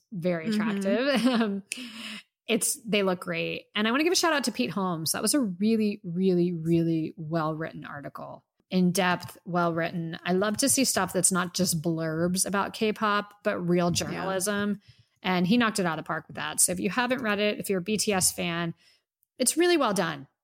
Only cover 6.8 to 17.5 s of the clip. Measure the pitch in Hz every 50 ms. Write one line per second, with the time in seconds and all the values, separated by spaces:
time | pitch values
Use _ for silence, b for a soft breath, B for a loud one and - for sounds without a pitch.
6.8 | 165 165 165 160 156 - - - 160 151 160 165 156 156 160 156 160 - - 156
7.8 | 151 156 160 143 139 151 - - 147 139 151 147 _ _ _ _ _ _ 190 185
8.8 | 180 180 170 196 180 180 175 175 - - - - _ 202 170 175 175 170 165 165
9.8 | 165 170 - 175 165 165 160 - - 180 185 185 202 214 214 - 269 269 - 277
10.8 | 262 - - 208 185 180 - 185 170 - 190 175 180 175 - - 180 180 - 165
11.8 | 151 175 165 160 160 160 156 160 170 180 180 185 - - 190 202 196 190 - -
12.8 | 220 214 214 - 220 208 202 208 208 - - _ _ 208 202 202 180 170 175 175
13.8 | 175 175 170 - 180 - 170 165 175 185 190 190 180 208 202 202 202 208 202 202
14.8 | b b b b b b b b - 185 185 180 180 175 233 247 240 214 214 220
15.8 | 190 170 160 156 156 - 170 160 160 - 147 - 147 151 156 - - - 180 185
16.8 | 208 202 180 254 247 247 254 - 240 214 208 202 208 208